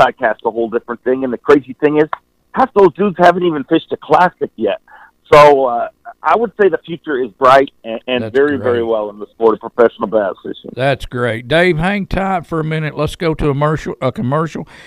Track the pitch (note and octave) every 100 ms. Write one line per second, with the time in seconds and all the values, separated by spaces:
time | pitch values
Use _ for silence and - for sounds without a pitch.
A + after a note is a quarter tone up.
0 | C3 - A#2+ G#2+ A#2 A2 A#2 A2+ - A#2
1 | A#2+ C3 C3+ A2+ - C#3+ B2+ B2+ D3 D3+
2 | D#3 - _ _ _ - C4 G3+ G3 -
3 | G#3 F3 F3 F3+ F3 D3+ C3 D#3+ - B2+
4 | - D#3 F3+ - - - G#2+ F#2+ _ -
5 | - _ - D3+ D3 C#3 C3 A#2+ A2+ -
6 | - - D3+ F#3+ A3+ - G3 D#3+ - E3
7 | - C3+ B2 - C3 C#3 C#3 - A#2 A2+
8 | - B2+ A2+ B2+ D3 C#3 B2+ A#2+ A#2 A2
9 | G#2 G#2 G#2 - A2+ G#2 A2+ - A#2 -
10 | A2+ G#2+ G2 - G2+ - - - C3+ C3
11 | - B2 A#2+ A2+ B2 D#3 F3+ D#3 F3 G3+
12 | F#3 F3+ F#3+ F#3+ D3+ D#3+ D#3 D#3+ D#3 C#3+
13 | D3+ - E3+ D#3 D#3 C#3 D3+ D#3 - -
14 | C3 - A#2 D3 D#3+ - - -